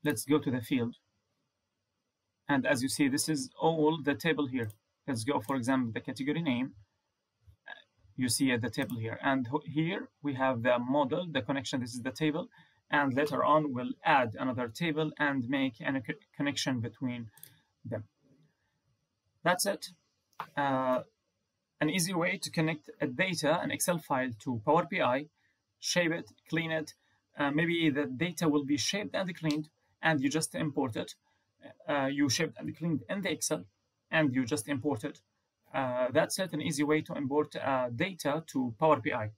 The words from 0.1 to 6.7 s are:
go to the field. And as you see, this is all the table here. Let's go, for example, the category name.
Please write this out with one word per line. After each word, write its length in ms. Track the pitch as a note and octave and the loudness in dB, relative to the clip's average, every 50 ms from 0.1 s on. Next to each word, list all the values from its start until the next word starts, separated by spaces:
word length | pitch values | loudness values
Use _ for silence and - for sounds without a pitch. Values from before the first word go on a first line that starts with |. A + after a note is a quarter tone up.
| C#3+ A#2 - | 0 0 0
go 140 | - D3 D3+ | 2 2 2
to 120 | - - | 2 2
the 100 | B2 B2+ | -2 -2
field. 320 | A2 - - B3+ A3+ A#3 C4 _ _ _ _ _ _ _ _ _ _ _ _ _ _ _ _ _ _ _ _ _ _ _ _ _ _ _ _ _ _ | -2 0 0 0 0 0 -4 _ _ _ _ _ _ _ _ _ _ _ _ _ _ _ _ _ _ _ _ _ _ _ _ _ _ _ _ _ _
And 180 | - C#3+ C#3 - | 0 2 2 4
as 180 | - D3 B2 B2 | 4 2 2 2
you 60 | C3+ | -2
see, 180 | - - D3 | 2 2 2
this 220 | C3+ B2+ - - - | 4 4 2 0 0
is 200 | D#3+ C#3 C3 - _ - | -2 -2 -4 -8 _ 0
all 340 | D#3+ D#3+ E3 D#3+ D3+ D3+ D#3+ D#3+ C3 | 0 2 2 4 4 2 2 2 0
the 120 | C#3+ C#3 | -2 -2
table 320 | - - E3+ D3+ D3 D3 C3 B2+ | 0 0 0 0 2 0 -2 -2
here. 140 | C3 A#2 G#2 - _ _ _ _ _ _ | -4 -4 -4 -8 _ _ _ _ _ _
Let's 160 | - C3 A2+ A2 | -6 -4 -4 -2
go, 160 | C3 C#3+ C3+ | -2 -2 -2
for 160 | A2 - C3+ | 0 -2 -2
example, 360 | C3+ A#2 B2 C3+ C3 B2+ A#2 G#2+ | -2 0 2 2 2 0 0 -4
the 80 | A#2+ | -6
category 400 | - - C3 - C3+ C#3 D3 E3 | -8 -8 -6 -4 -2 -2 0 0
name. 260 | E3+ D3 B2 A#2+ C3 - | 0 0 0 0 -2 -4